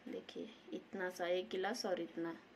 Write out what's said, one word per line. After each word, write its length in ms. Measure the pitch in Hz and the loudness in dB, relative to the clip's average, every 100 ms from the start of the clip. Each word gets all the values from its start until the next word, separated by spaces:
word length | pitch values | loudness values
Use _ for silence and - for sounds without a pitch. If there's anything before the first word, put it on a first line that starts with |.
| 233 | -8
देखिए 420 | 190 - 175 214 - - | -6 -6 -8 -8 -10 -8
इतना 360 | - - 196 180 | -8 -6 -2 -2
सा 180 | 180 175 | 2 4
एक 220 | 180 185 | 4 4
गिलास 360 | 185 190 240 208 | 2 2 2 2
और 140 | 175 | 2
इतना। 340 | 170 - 165 - - | 0 -2 -2 -4 -10